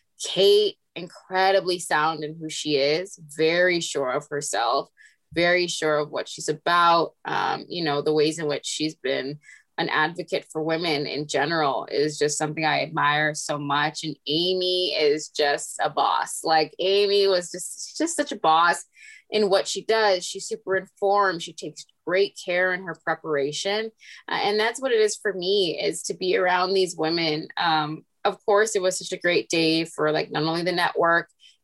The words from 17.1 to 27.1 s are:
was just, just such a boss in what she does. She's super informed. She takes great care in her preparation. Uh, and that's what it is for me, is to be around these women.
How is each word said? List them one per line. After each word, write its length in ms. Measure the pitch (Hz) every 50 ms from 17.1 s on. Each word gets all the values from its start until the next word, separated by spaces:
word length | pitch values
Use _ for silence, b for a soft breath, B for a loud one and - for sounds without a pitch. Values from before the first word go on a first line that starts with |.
| 202 202 196
was 220 | 196 185 180 175 -
just, 460 | - 180 - - - - - - -
just 180 | - 311 330 -
such 160 | - 285 -
a 40 | -
boss 480 | 202 - 160 156 165 170 175 - - - _ B B B B B B B -
in 180 | - 214 208 190
what 180 | 190 190 -
she 160 | - - 196 175
does. 400 | - 220 220 220 208 185 180 180
She's 240 | - - 196 -
super 280 | - 226 - - 185 190
informed. 640 | 190 185 - _ - 202 196 202 202 196 190 170 170
She 120 | - 170 156
takes 340 | - 185 151 - - - _ _ _ -
great 340 | - 175 190 202 196 - - -
care 300 | 185 175 180 185 185 180
in 80 | 185 190
her 120 | 175 160 - -
preparation. 880 | 170 165 - - 160 151 143 139 147 151 147 - 196 202 214 220 220 _ B B B B B B -
Uh, 100 | - 190 -
and 160 | 202 208 214
that's 200 | 214 240 233 262
what 120 | 262 262
it 100 | 233 214
is 140 | 214 208 -
for 180 | - - 208 185
me, 480 | 185 175 190 202 208 185 160 - - 175
is 200 | 160 170 - -
to 100 | - 180
be 240 | 170 185 180 185
around 380 | 190 185 180 180 180 185 185 196
these 200 | 190 185 175 170
women. 520 | 165 160 160